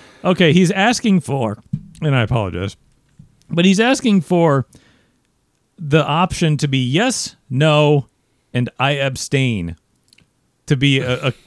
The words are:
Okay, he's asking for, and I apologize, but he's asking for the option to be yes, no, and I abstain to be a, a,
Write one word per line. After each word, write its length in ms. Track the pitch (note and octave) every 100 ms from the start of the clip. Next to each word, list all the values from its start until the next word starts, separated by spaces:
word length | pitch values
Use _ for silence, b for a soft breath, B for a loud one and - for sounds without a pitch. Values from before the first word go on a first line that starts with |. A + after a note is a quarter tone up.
| b b
Okay, 300 | F3 F#3 E3+
he's 180 | E3+ F3+
asking 500 | F#3+ G#3 B3 A#3 F#3+
for, 420 | - C#3 A2+ G2+ - - - -
and 120 | D#3
I 80 | C3+
apologize, 540 | A2 B2 G2 F2 F#2+ - _ _ _ _ - _ -
but 160 | D#3+
he's 160 | F3+ F#3+
asking 400 | A#3 C4 B3 G3+
for 460 | D3+ F3+ E3 C#3 B2 b b b b b b _ _ _ _ -
the 260 | D#3 D3+
option 540 | C#3+ D3+ F#3 - E3 D3
to 100 | D3
be 100 | C3+
yes, 580 | B2+ C#3+ B3 - - - -
no, 580 | B2+ D#3 D3+ D3 D3 - _ _ _ _
and 160 | B2 A#2+ -
I 140 | C3 C#3+
abstain 760 | C#3 C3+ - C#3 C3 A2 E2+ E2 _ _ _ _ _ _ _ _ -
to 100 | C#3+
be 220 | C#3 C3+
a, 280 | B2+ B2 D3
a, 60 | -